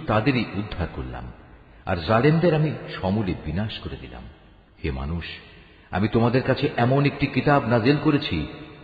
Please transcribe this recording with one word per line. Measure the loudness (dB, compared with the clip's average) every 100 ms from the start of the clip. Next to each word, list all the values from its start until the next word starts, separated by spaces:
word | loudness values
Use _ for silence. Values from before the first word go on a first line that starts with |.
| 2
তাদেরই | 2 2 0 -2
উদ্ধার | -4 -6 -4 -6
করলাম, | -6 -10 -10 -12 -16 -20 -20 -20 -12 -6
আর | -4
জালেমদের | 2 4 4 4 4
আমি | 2 0 -2 -10 -4
সমূলে | 0 0 0 -4
বিনাশ | -4 -4 -4 -8
করে | -10 -12
দিলাম। | -12 -16 -18 -20 -20 -20 _ _
হে | -6
মানুষ, | -4 -4 -6 -8 -14 -18 -20 -20 -20 -6
আমি | -2 2
তোমাদের | 4 4 4
কাছে | 2 0 0 0
এমন | 2 4
একটি | 2 0 -2
কিতাব | 0 2 2 4
নাজিল | 4 4 4
করেছি, | 2 2 0 -2 -4 -8 -16 -8